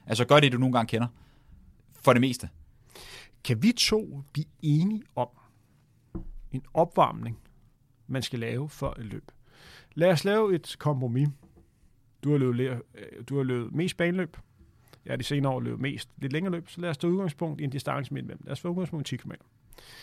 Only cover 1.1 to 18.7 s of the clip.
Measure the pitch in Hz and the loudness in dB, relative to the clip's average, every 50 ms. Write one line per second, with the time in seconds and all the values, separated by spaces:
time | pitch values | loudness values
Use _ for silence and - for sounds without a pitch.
1.1 | - - - - - _ _ - - - - - - _ _ _ - - - 135 | -4 -10 -20 -20 -20 _ _ -20 -20 -20 -20 -20 -20 _ _ _ -20 2 6 6
2.1 | 127 120 127 135 123 - - 87 - - - - - - - - - - - - | 6 8 6 2 0 -2 -8 -12 -12 -16 -20 -20 -20 -20 -20 -20 -20 -20 -20 -18
3.1 | - - - - - - - - 120 107 151 233 240 - - - 220 220 208 - | -18 -20 -20 -20 -20 -8 -4 -2 0 2 4 4 4 4 2 2 2 0 0 -4
4.1 | 143 139 139 - - 147 156 - - _ 165 151 147 156 175 202 220 214 - - | -10 -14 -14 -8 -6 -6 -6 -6 -8 _ 2 4 4 4 4 2 0 -2 -6 -6
5.1 | _ 127 123 - - - - _ _ _ _ _ _ _ _ _ _ _ _ _ | _ -4 -4 -4 -6 -12 -20 _ _ _ _ _ _ _ _ _ _ _ _ _
6.1 | - - - - - - - - 135 131 - - - 160 170 170 - 190 147 120 | -10 -10 -10 -10 -12 -14 -12 -10 -10 -10 -10 -2 0 2 2 2 4 2 2 2
7.1 | 107 110 113 117 113 - - - _ _ _ _ _ _ _ _ _ _ _ - | 0 -4 -8 -8 -8 -10 -14 -20 _ _ _ _ _ _ _ _ _ _ _ -6
8.1 | 131 131 117 - 131 120 113 117 117 123 147 151 - - 139 135 - 131 113 104 | -4 -4 -4 -4 -4 -6 -4 -4 -4 -4 -6 -8 -8 -6 -6 -6 -6 -8 -10 -10
9.1 | 104 101 - - - - - _ _ - - - - - - _ - 151 165 185 | -10 -12 -12 -16 -20 -20 -20 _ _ -20 -20 -20 -20 -20 -20 _ -2 2 4 4
10.1 | 180 143 - 196 208 220 220 196 185 160 - - - - - 147 147 127 131 120 | 4 4 4 2 4 4 4 4 2 0 -2 -6 -10 -4 -2 0 0 0 0 0
11.1 | 117 131 143 147 139 - - - _ - - _ _ _ _ _ _ _ _ _ | 2 2 2 2 0 -4 -12 -20 _ -20 -20 _ _ _ _ _ _ _ _ _
12.1 | _ _ - 143 147 139 131 123 120 120 131 131 123 120 - _ - - 104 - | _ _ 0 2 2 4 4 2 2 0 0 -2 -4 -6 -10 _ -18 -18 -18 -16
13.1 | - - 120 120 139 139 135 127 123 123 117 - - 147 180 180 - - 170 175 | -16 -16 -10 -4 -2 -2 0 0 0 -2 -4 -4 -2 -2 -2 -2 -2 0 0 0
14.1 | 180 185 175 165 - - - _ _ _ - - _ _ _ _ - - - - | 0 -2 -4 -6 -8 -14 -20 _ _ _ -20 -20 _ _ _ _ -20 -16 -10 -8
15.1 | 127 127 123 - 147 143 135 135 131 123 120 120 117 117 127 143 139 113 - - | -6 -6 -4 -2 -2 0 0 0 0 -2 -2 -4 -4 -4 -4 -6 -6 -8 -10 -14
16.1 | _ - 139 131 135 156 190 190 175 170 170 - - 170 180 175 151 - 175 170 | _ -10 -6 -4 -4 -2 -2 -2 -4 -4 -6 -10 -10 -8 -6 -6 -4 -2 0 0
17.1 | 180 196 196 170 143 - 175 160 147 - 147 135 135 139 - 143 131 139 135 - | 0 0 0 -4 -4 -4 -6 -6 -4 -4 -6 -4 -4 -4 -4 -4 -4 -4 -4 -6
18.1 | 143 127 123 - - - - - 139 - - 175 | -6 -8 -8 -10 -12 -14 -12 -10 -10 -6 -6 -4